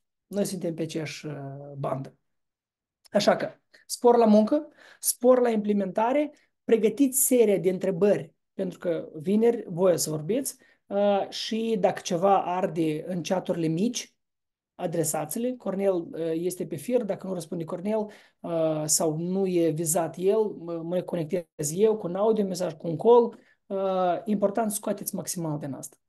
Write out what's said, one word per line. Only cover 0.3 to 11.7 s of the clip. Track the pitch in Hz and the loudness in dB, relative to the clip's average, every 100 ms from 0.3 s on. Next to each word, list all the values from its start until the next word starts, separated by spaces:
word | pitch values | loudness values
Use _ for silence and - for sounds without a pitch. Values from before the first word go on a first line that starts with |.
| 196 196 | -4 -2
suntem | 185 175 | -2 -6
pe | 165 | -4
aceeași, | 160 165 147 - 151 | -6 -6 -8 -10 -12
uh, | 143 139 139 143 143 | -10 -12 -12 -14 -8
bandă. | 147 135 139 - _ _ _ _ _ _ _ _ _ | -6 -6 -8 -16 _ _ _ _ _ _ _ _ _
Așa | 208 202 175 | 2 2 2
că, | 143 - _ _ - | -2 -10 _ _ -14
spor | - 240 233 | 2 4 6
la | 220 | 6
muncă, | 208 214 302 302 _ - - | 6 6 0 -2 _ -20 -6
spor | - - 247 254 | -6 2 6 6
la | 240 | 4
implementare, | 220 208 208 190 180 226 285 294 - _ _ | 2 0 0 0 0 0 2 -2 -6 _ _
pregătiți | - 226 208 220 277 262 | 0 4 4 4 2 2
seria | - 247 220 190 | 4 6 6 4
de | 175 | 2
întrebări, | 185 185 175 202 175 - _ _ | 0 -2 2 2 2 -2 _ _
pentru | - 185 - | -8 -8 -4
că | 180 160 - 156 | -4 -4 -6 -8
vineri | 160 214 233 233 208 | 0 2 4 2 -4
voi | 170 190 | 2 2
o | 160 | 2
să | 156 | 0
vorbiți, | 151 151 240 262 - _ _ - | -4 -2 -2 -4 -10 _ _ -6
uh, | 202 202 196 - | 0 2 2 -2
și | - - 220 226 | -8 -6 -4 -2